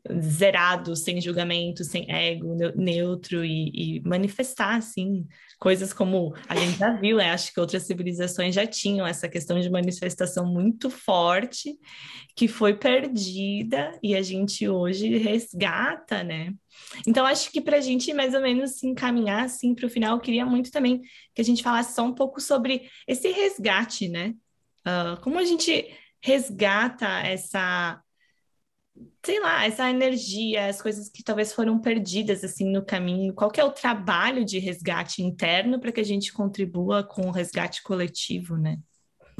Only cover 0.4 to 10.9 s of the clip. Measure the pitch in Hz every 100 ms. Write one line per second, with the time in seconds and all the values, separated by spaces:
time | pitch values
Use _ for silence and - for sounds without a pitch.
0.4 | 196 185 175 180 170 165 - 175 175 175
1.4 | 175 175 175 175 160 175 175 165 170 165
2.4 | 165 165 170 - 185 170 175 180 - 175
3.4 | 165 156 156 - 160 160 170 180 202 196
4.4 | 254 - 202 233 220 - 190 190 151 -
5.4 | - - 185 190 190 - 185 185 165 -
6.4 | - 170 175 180 208 226 202 220 175 175
7.4 | - - 175 185 180 180 180 175 180 180
8.4 | 180 185 220 - 202 202 175 170 170 175
9.4 | 151 180 180 180 180 180 180 180 180 180
10.4 | 175 175 202 226 262